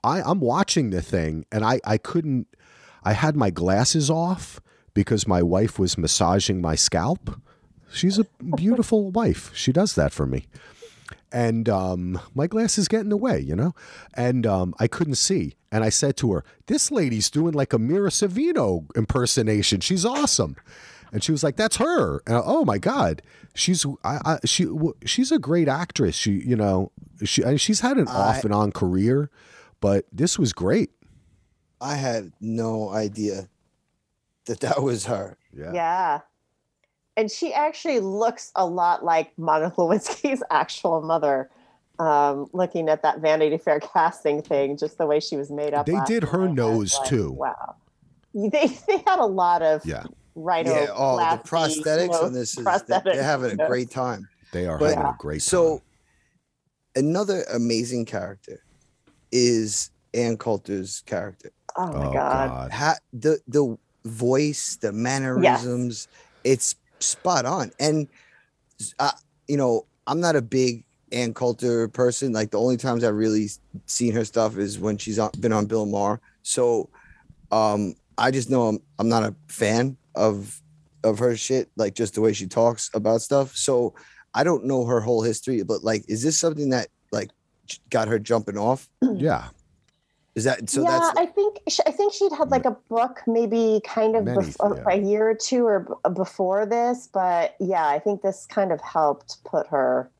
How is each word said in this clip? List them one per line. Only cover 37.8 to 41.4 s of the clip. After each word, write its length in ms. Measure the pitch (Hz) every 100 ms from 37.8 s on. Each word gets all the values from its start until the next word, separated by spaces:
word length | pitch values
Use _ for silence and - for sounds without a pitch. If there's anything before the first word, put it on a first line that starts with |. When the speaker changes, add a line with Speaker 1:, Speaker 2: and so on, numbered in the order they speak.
| 339 254
Speaker 3:
looks 500 | 190 202 233 - - -
a 80 | 185
lot 380 | 180 175 175
like 320 | 170 165 160 -
Monica 380 | 165 156 165 170
Lewinsky's 680 | 170 202 - - - 262 -
<laughs> 40 |
actual 500 | 151 151 - 185 160
mother. 460 | 156 165 147 135